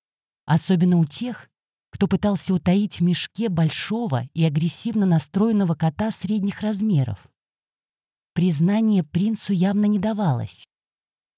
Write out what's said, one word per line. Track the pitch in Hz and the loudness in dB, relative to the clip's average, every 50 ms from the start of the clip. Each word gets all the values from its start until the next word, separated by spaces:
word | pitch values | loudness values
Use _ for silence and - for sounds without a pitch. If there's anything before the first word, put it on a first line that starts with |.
| _ _ _ _ _ _ _ _ _ | _ _ _ _ _ _ _ _ _
особенно | - 147 160 - - 190 170 185 180 180 175 | 0 0 0 2 2 2 2 4 4 4 4
у | 160 | 2
тех, | 147 - - 233 247 233 - - _ _ _ _ _ _ _ _ _ | 0 -2 -6 -8 -8 -8 -10 -16 _ _ _ _ _ _ _ _ _
кто | - - 202 | -4 -2 0
пытался | 170 196 - - 208 202 165 - - | 0 0 0 0 0 -2 -2 -2 -2
утаить | 185 175 - 175 180 202 208 - - - | -2 0 2 2 2 2 0 -2 -2 0
в | |
мешке | 170 180 175 - - - _ - 233 220 | 0 2 2 0 -4 -8 _ -4 -4 -2
большого | 175 160 165 156 - - - - 208 233 240 196 135 120 120 - - | 0 0 0 0 0 -4 -6 -6 -4 -4 -2 -2 -4 -4 -4 -6 -2
и | 165 160 | 0 0
агрессивно | 165 143 160 160 170 - - - 226 220 220 196 | 0 2 0 -2 -2 -4 -4 -6 -4 0 0 2
настроенного | 190 165 160 - - - 190 214 226 220 202 196 165 165 | 2 2 2 0 -2 0 0 2 2 2 2 2 0 0
кота | 151 165 160 151 - 214 220 | 0 -2 -2 -2 -2 -4 -4
средних | 190 - - 180 214 214 185 202 - - | -4 -6 -4 -4 -2 -2 -2 -4 -4 -4
размеров. | - 214 220 190 214 220 190 143 131 117 104 - - _ _ _ _ _ _ _ _ _ _ _ _ _ _ _ _ _ _ _ _ _ | -4 -4 -2 -2 0 2 2 2 2 0 -4 -8 -12 _ _ _ _ _ _ _ _ _ _ _ _ _ _ _ _ _ _ _ _ _
Признание | _ - 175 185 160 139 165 185 202 220 226 220 208 190 | _ 0 2 2 2 2 2 2 2 2 2 2 2 2
принцу | 160 147 - 165 196 220 220 - - - | 0 0 -2 -2 0 0 -2 -4 -4 -2
явно | 202 170 180 196 196 208 208 | 0 0 2 2 2 2 2
не | 208 208 202 | 2 2 0
давалось, | 180 214 226 202 208 160 127 117 107 - - - - - _ _ _ _ _ _ _ _ _ _ _ _ _ | 0 -2 -2 0 0 0 0 -2 -4 -8 -12 -16 -20 -20 _ _ _ _ _ _ _ _ _ _ _ _ _